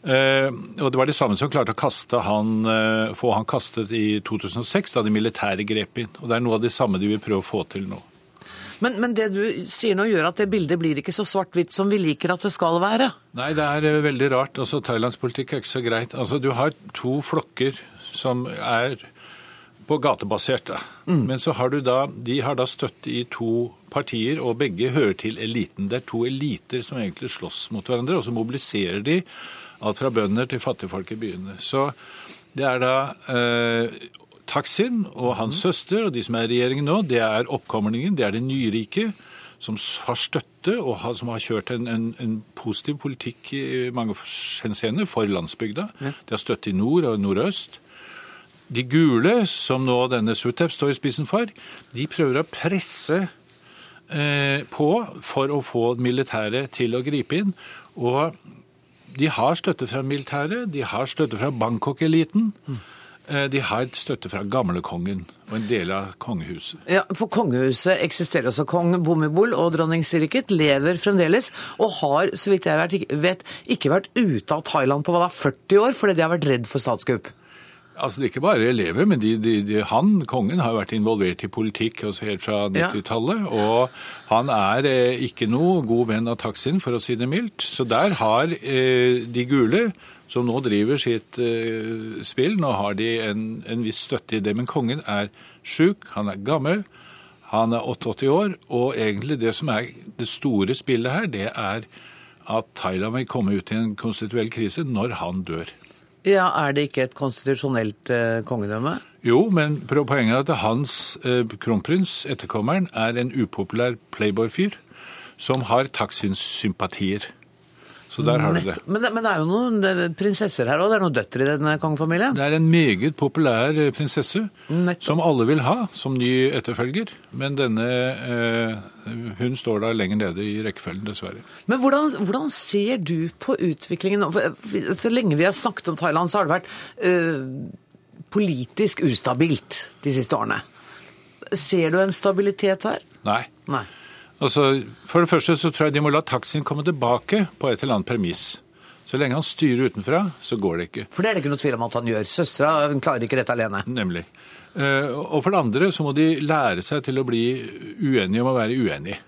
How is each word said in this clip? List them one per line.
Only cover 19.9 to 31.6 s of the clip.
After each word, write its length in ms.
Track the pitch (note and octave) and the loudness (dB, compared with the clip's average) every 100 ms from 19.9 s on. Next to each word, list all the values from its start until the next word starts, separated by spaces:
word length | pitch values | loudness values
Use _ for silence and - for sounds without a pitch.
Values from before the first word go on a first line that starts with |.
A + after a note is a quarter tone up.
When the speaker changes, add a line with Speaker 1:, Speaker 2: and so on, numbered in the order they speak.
| D3+ | 2
Speaker 1:
gatebasert, 640 | C#3 A2+ G2+ G#2+ - B2+ - | 2 2 0 -2 0 -2 -2
da. 120 | A#2 - - - | -10 -10 -14 0
Speaker 2:
Mm. 180 | F3 A2 | 2 2
Speaker 1:
Men 120 | C3 | 0
så 160 | E3 | -2
har 160 | D3 B2+ | 0 0
du 100 | C#3+ | 2
da, 240 | B2+ B2+ C#3 | 2 2 0
de 340 | - A#2+ C3+ | -4 -4 -2
har 120 | C3 | -2
da 120 | C3+ B2+ | 0 -2
støtte 420 | - C3 - - | -2 -6 -6 -6
i 140 | A#2+ | -6
to 480 | A#2+ - A2+ A#2 A#2+ - - | -6 -4 -2 0 -2 -8 -6
partier, 480 | C#3+ C#3+ A#2+ A2+ D#3 | -6 -4 -2 -2 -2
og 160 | B2+ A#2 | -2 0
begge 320 | C#3 F2+ B2+ | -2 0 0
hører 240 | C3 A2+ F#2 | 2 2 0
til 220 | A2 A2 | -4 -6
eliten. 500 | A2 A2+ G2 - G2 | -4 -4 -4 -4 -4
Det 140 | A#2+ | -4
er 40 | - | -4
to 180 | A#2 A#2 | -2 -2
eliter 560 | C3+ C#3+ G#2+ _ B2+ | -2 -4 -4 _ -8
som 140 | A2 C3 | -6 -6
egentlig 320 | G#2 - B2+ | -6 -6 -10
slåss 380 | - E2+ - - | -8 -10 -8 -8
mot 140 | A2 F#2 | -8 -2
hverandre, 320 | B2 B2+ F3+ | -2 0 -2
og 60 | A2+ | -2
så 80 | |
mobiliserer 680 | A#2 A2+ C3 - G#2+ F#2+ F#2+ | -4 -4 -4 -4 -2 -2 -4
de 200 | A2 E3+ F3+ - - - - - | 0 -2 -2 -16 -18 -18 -20 -8
alt 180 | G#2 G2+ | -6 -2
fra 100 | C3 | -2
bønder 380 | A2+ G#2 G#2+ B2+ | 0 0 0 0
til 100 | B2 | -4
fattigfolk 540 | C3+ A#2 F#2+ F#2+ F#2 | -4 -6 -6 -8 -8
i 60 | A2 | -8
byene. 360 | A2 F2+ F#2+ F#2+ | -8 -8 -12 -12